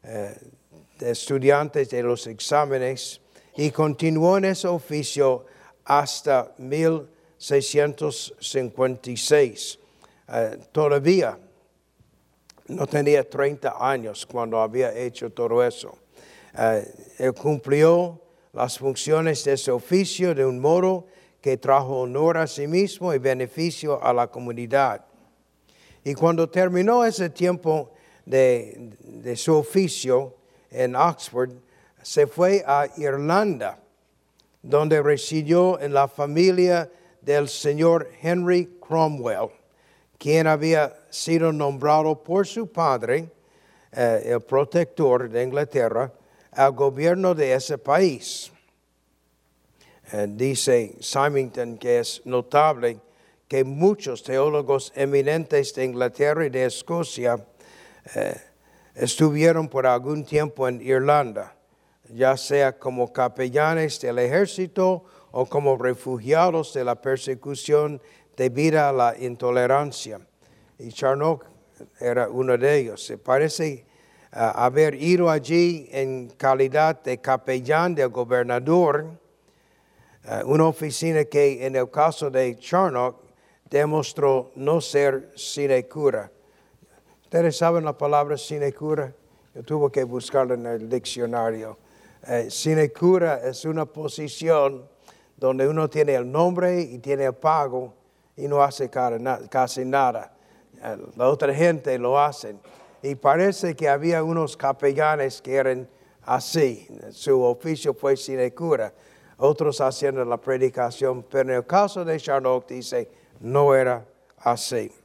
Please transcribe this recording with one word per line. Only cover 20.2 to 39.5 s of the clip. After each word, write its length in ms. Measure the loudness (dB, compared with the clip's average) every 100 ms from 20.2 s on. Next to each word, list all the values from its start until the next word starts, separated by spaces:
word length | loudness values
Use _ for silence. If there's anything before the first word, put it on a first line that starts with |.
| -2 2
de 100 | 0
un 140 | 2
modo 480 | 2 2 2 -2 -6 _ _ _
que 160 | -4 -2
trajo 440 | 2 2 2 -4
honor 360 | -4 0 0 2
a 100 | -2
sí 200 | -4 -2
mismo 460 | 0 0 -2 -4
y 40 | -2
beneficio 840 | 0 -2 -4 -4 -6 -4 -4 -2
a 120 | 0
la 140 | 0 0
comunidad. 760 | -4 -10 -10 -2 2 2 -2 _ _ _ _ _ _ _ _ _ _ -10
Y 80 |
cuando 360 | 0 0 2 0
terminó 540 | 2 2 2 2 4
ese 260 | 2 0 -6
tiempo 640 | -2 -2 0 -2 -2 -4 _ _ _ -2
de, 680 | 4 4 4 -2 -16 -18 -20
de 360 | -20 -14 -8 -6
su 200 | 2 2
oficio 800 | 4 0 0 -2 0 0 0 -14 _ _ _
en 260 | -2 -2 2
Oxford, 560 | 2 2 -8 -4 -4 -4 _ _ _ _
se 260 | -6 0 0
fue 360 | 2 2 2 2
a 200 | 0 0 -4
Irlanda, 840 | -4 -2 2 2 2 -2 -6 -10 _ _ _ _ _ _ _ _
donde 400 | 0 2 4 2
residió 800 | 4 0 0 -4 2 4 4 2
en 140 | 0
la 140 | 2 0
familia 840 | 0 -4 2 2 4 4 2 0 -12 _ _
del 280 | 0 0 0
señor 600 | -4 -4 2 4 4 0 -8
Henry 560 | -2 -2 2 0 0 -10
Cromwell, 720 | -4 0 0 0 -4 -4 -6